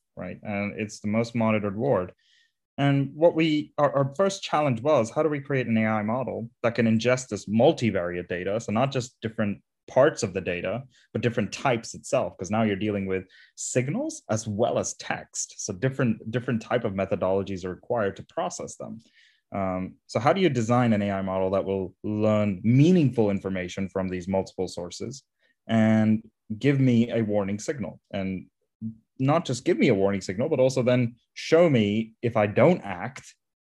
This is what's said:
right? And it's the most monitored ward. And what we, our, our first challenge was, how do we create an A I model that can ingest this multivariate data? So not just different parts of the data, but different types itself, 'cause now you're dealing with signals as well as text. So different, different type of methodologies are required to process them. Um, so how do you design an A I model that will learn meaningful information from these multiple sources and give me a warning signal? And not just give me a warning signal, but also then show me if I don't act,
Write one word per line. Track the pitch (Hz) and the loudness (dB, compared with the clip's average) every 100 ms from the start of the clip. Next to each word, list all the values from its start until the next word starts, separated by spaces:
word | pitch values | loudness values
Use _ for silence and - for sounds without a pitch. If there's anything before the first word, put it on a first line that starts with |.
| _ - | _ -14
right? | 92 - | -12 -12
And | - 101 104 - | -8 -6 -4 -6
it's | 107 - | -8 -6
the | 107 | -2
most | 110 117 | -2 -2
monitored | 117 110 110 101 101 | 0 2 2 0 -4
ward. | 135 101 87 - _ _ _ _ _ - | 0 0 -2 -10 _ _ _ _ _ -2
And | 143 139 139 147 | 2 2 0 2
what | 170 | 2
we, | 156 165 151 147 - | 4 2 2 -2 0
our, | 143 | 0
our | 143 135 - | 2 -2 0
first | 196 190 | -2 -2
challenge | - 160 147 110 | -2 0 0 0
was, | 139 143 110 | 2 2 2
how | 151 | 0
do | 156 | 0
we | 147 | -2
create | 139 135 117 | -2 -2 0
an | 113 | 0
A | 110 | 2
I | 107 | 0
model | 104 127 113 98 117 _ | -2 -4 -4 -6 -10 _
that | 117 117 | -2 2
can | 113 | 2
ingest | 110 123 127 - | 4 2 0 -2
this | 101 - | -8 -2
multivariate | 110 139 165 113 92 87 87 87 | 4 6 4 0 0 -2 -6 -6
data? | 90 92 107 | -4 -2 -4
So | 110 | -2
not | 107 139 | 0 0
just | 139 113 _ | -2 -6 _
different | 113 - 104 98 _ _ - | -10 -4 -4 -4 _ _ -2
parts | 127 151 - | 4 4 4
of | 104 | -4
the | 92 | -4
data, | 90 87 90 113 - _ _ | -4 -4 -2 -4 -6 _ _
but | 110 | -2
different | 120 117 101 | -2 0 -4
types | - 139 117 - | -2 0 0 -4
itself, | 120 - 135 90 - | -16 -2 -2 -2 -6
'cause | 92 | -4
now | 110 | 0
you're | 110 98 | 0 0
dealing | 107 101 95 | -2 -2 -2
with | 92 92 - - - | -4 -6 -20 -20 -14
signals | - 131 131 202 311 - - | -4 -2 -2 -4 -6 -8 -6
as | 110 113 | -4 -4
well | 101 120 117 | -2 0 0
as | - | -4
text. | - - - - - - - | -8 -8 -8 -8 -12 -12 -10
So | - | -10
different, | 92 131 135 123 - 110 | -4 -4 -2 -2 -2 -4
different | 120 120 113 | -6 -4 -4
type | - 120 | -2 -2
of | 113 | -2
methodologies | 98 98 120 92 98 95 95 | -4 -2 -2 0 -2 -2 -6
are | 92 | -8
required | 90 - 120 98 95 | -10 -6 -2 -2 -4
to | - | -12
process | - 175 - 71 - | -6 -6 -6 -14 -12
them. | 67 - _ _ _ _ _ | -14 -14 _ _ _ _ _
Um, | 101 95 92 92 - _ | -4 -2 -4 -6 -12 _
so | 117 | -2
how | 131 | 2
do | 190 | 2
you | 180 | 2
design | 131 110 123 120 | 2 2 2 4
an | 104 | 2
A | 101 | 0
I | 98 | -2
model | 98 95 95 | -2 -2 0
that | 95 | 0
will | 90 98 92 _ | 0 -2 -4 _
learn | 104 107 107 107 104 90 | -6 0 2 2 0 0
meaningful | 110 127 160 185 139 - 104 | 2 6 6 6 2 2 0
information | 98 98 95 90 - 95 | 0 -4 -4 -6 -6 -6
from | 98 95 | -4 -4
these | 92 87 | -4 -2
multiple | 95 92 - 92 | -2 -2 -6 -6
sources | - 87 - 110 139 _ _ _ _ - | -6 -12 -10 -12 -12 _ _ _ _ -2
and | 113 110 110 110 107 - _ - 110 | 2 4 4 4 2 -2 _ -12 -2
give | 139 139 | 2 4
me | 131 117 117 | 4 4 2
a | 117 | 0
warning | 107 104 98 101 | 0 0 -2 -4
signal? | - 143 90 - _ | -6 -6 -8 -10 _
And | 101 95 92 - _ _ _ 110 110 _ - | -6 -6 -6 -10 _ _ _ -14 -14 _ -2
not | 135 160 | 2 2
just | 170 123 | 0 -4
give | 160 320 | 0 2
me | 175 | 4
a | |
warning | 98 98 98 | 4 2 0
signal, | - 95 151 | -4 -4 -2
but | 139 | 2
also | 131 131 | 2 2
then | 120 127 120 - _ | 2 2 2 -4 _
show | - - 160 175 | -12 2 6 6
me | 123 101 107 113 _ | 6 4 2 -2 _
if | 117 110 | -2 0
I | 104 | 0
don't | 98 147 180 | 4 4 4
act, | 101 87 113 - - _ _ _ _ | -2 -8 -8 -12 -20 _ _ _ _